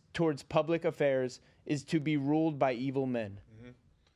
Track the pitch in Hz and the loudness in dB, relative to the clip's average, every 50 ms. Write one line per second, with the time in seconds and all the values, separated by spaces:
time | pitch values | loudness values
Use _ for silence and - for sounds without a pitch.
0 | _ _ - - 170 160 147 135 - - - 160 151 151 165 165 - 165 147 - | _ _ -2 0 2 2 2 0 -4 0 2 2 2 2 0 0 0 -2 0 0
1 | 151 139 135 131 127 123 - - _ _ _ _ _ - 151 139 - - 170 160 | 2 2 2 2 0 -2 -4 -10 _ _ _ _ _ -4 -4 -4 -2 -2 -2 0
2 | 139 160 151 143 135 139 151 160 160 165 151 135 143 135 127 113 131 139 131 139 | 0 0 0 0 2 2 2 2 2 0 2 2 2 2 2 0 -2 -2 -2 -2
3 | 135 131 123 117 110 101 98 101 - - 110 110 120 123 127 - _ _ _ _ | -2 0 -2 -2 -4 -6 -8 -14 -18 -20 -20 -20 -20 -20 -20 -20 _ _ _ _
4 | _ _ _ | _ _ _